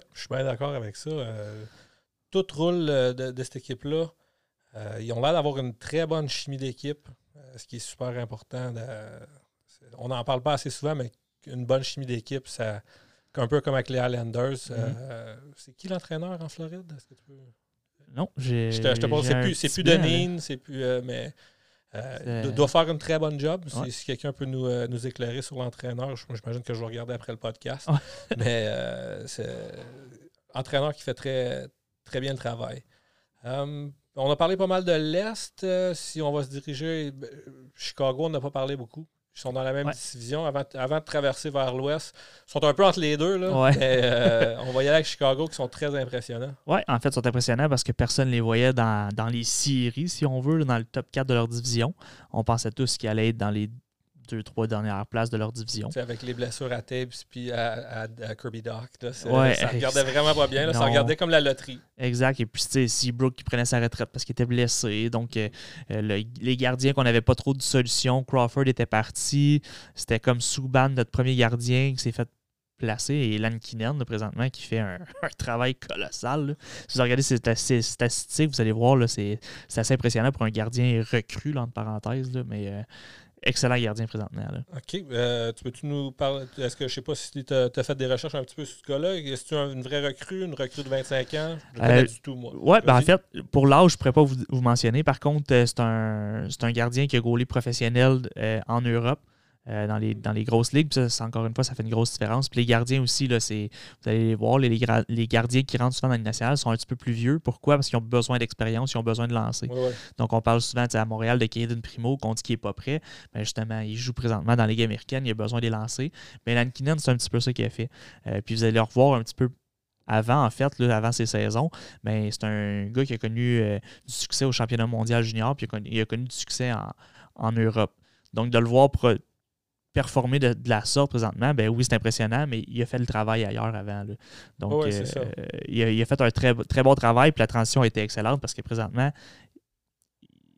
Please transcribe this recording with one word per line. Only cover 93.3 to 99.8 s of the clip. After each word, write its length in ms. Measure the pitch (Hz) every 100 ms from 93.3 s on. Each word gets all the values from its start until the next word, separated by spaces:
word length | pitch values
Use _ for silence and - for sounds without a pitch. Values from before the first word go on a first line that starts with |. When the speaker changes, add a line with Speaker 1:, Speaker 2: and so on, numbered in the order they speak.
| - -
Speaker 2:
pour 160 | 143 139
l'âge, 240 | 139 180
je 60 | -
pourrais 140 | 135
pas 120 | 139
vous, 120 | 143 131 -
vous 120 | 131
mentionner. 420 | 123 120 117 123
Par 160 | 156 135
contre, 340 | 147 151 143
euh, 120 | 127 120
c'est 120 | -
un, 680 | 117 113 110 107 104 110 -
c'est 140 | -
un 80 | 117
gardien 340 | 117 120 123 139
qui 100 | 123
a 40 |
goalé 240 | 117 120 123
professionnel, 760 | 127 120 120 117 120 131 131 123 -
euh, 220 | 110 110 -
en 140 | 117
Europe. 380 | 123 117 117 147 _ _ _ _ -
Euh, 160 | 107